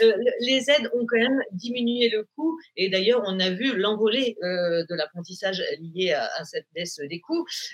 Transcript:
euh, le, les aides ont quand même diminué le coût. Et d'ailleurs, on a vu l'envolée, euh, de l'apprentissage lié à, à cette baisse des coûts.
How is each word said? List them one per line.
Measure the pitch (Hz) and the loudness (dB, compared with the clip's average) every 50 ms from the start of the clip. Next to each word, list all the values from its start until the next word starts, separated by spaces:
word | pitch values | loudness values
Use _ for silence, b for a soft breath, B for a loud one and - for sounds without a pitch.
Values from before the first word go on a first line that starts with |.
| 226 | 6
euh, | 226 208 | 6 6
le, | 196 240 247 - - | 6 2 0 0 0
les | 240 247 269 262 247 277 | 2 2 2 4 4 4
aides | 285 294 233 - 233 | 4 4 4 2 -2
ont | 247 240 | -2 0
quand | 240 240 226 | 2 2 2
même | 233 262 269 269 - - 190 | 2 2 2 0 -2 -2 -6
diminué | 180 - 240 240 247 240 233 240 247 240 233 | -8 -6 -6 -4 -2 0 0 2 2 2 2
le | 214 214 214 - _ | 2 0 -4 -6 _
coût. | - 311 330 320 320 B B B | -4 -4 -4 -4 -4 B B B
Et | - 190 196 | -2 -2 0
d'ailleurs, | 190 190 190 220 247 240 208 | 2 2 4 4 4 4 2
on | 190 190 185 | 0 0 0
a | 185 185 | 0 0
vu | 180 190 254 269 226 | 0 0 0 0 0
l'envolée, | 185 202 214 214 208 220 214 226 269 262 233 214 - 180 | 0 0 0 2 2 2 2 2 2 0 -2 -2 -4 -4
euh, | 180 185 180 175 170 170 170 165 170 | -4 -2 0 0 0 0 0 -2 -2
de | 175 | -4
l'apprentissage | 160 151 - - 175 170 - 185 - 202 190 190 175 - - 147 156 | -4 -4 -6 -6 -10 -14 -12 -10 -6 -6 -4 -4 -4 -4 -4 -6 -6
lié | 165 165 160 180 185 175 151 | -8 -8 -4 -2 0 0 0
à, | 135 113 - - | 0 -2 -2 -4
à | 165 151 | -6 -8
cette | - - 160 - _ - | -8 -10 -10 -10 _ -10
baisse | 165 175 170 - 156 143 143 | -10 -8 -8 -8 -10 -10 -10
des | 170 170 | -10 -10
coûts. | - - 330 339 339 B B B B B | -6 -4 -4 -4 -4 B B B B B